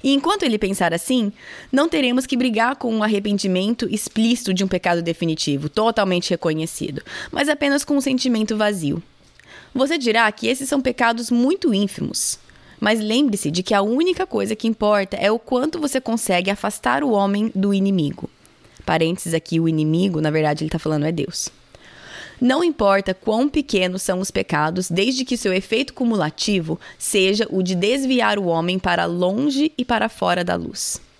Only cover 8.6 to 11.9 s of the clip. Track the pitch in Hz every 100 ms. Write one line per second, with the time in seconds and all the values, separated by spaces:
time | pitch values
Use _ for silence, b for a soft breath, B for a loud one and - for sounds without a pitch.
8.6 | 214 202 151 165 - _ _ _ B B
9.6 | B - 269 330 240 220 226 208 220 262
10.6 | 269 285 262 247 233 233 240 240 254 381
11.6 | 339 196 202